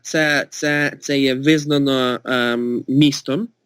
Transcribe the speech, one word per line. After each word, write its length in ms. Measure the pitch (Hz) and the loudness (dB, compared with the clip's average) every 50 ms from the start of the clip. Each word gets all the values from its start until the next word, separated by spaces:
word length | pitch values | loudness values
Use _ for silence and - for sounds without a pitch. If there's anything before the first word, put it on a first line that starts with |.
це, 440 | - - - 160 156 151 147 139 - - | -6 -4 -2 0 0 2 0 -2 -2 -4
це, 460 | - - 156 147 147 147 147 143 - - | -6 -4 -2 -2 0 0 -2 -2 -4 -6
це 200 | - - 143 139 | -6 -2 0 0
є 140 | 135 131 131 | 2 0 0
визнано, 840 | 131 135 151 160 151 147 147 147 143 139 135 135 131 127 123 123 - - | 0 2 2 2 2 2 0 0 2 2 2 2 0 0 0 -2 -4 -4
ем, 600 | - 127 123 120 120 120 120 120 120 120 - - - | -2 -2 0 0 0 0 -2 -2 -2 -4 -4 -4 0
містом, 600 | 131 139 151 143 139 - - - 135 175 233 - _ _ _ | 2 4 4 4 4 0 -4 -6 -4 -4 -6 -8 _ _ _